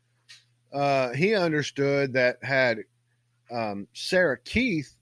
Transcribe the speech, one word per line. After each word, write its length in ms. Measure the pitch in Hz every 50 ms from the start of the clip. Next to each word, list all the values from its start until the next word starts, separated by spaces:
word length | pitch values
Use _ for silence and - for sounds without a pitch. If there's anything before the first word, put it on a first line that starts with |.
| _ _ _ _ _ - - - _ _ _ _ _ _ -
Uh, 400 | 139 143 143 139 135 131 123 120
he 220 | 131 170 202 220
understood 800 | 202 175 170 156 151 143 - - - 139 139 139 143 139 139 120
that 240 | 131 127 123 123 - -
had, 380 | 127 139 135 131 123 113 110 101 - _ _ _ _ _ _ _ _ _ _ _ -
um, 360 | 120 120 113 107 101 101 98 - -
Sarah 440 | - - - 190 180 180 156 127 -
Keith 560 | - - - 214 247 254 190 156 135 - - _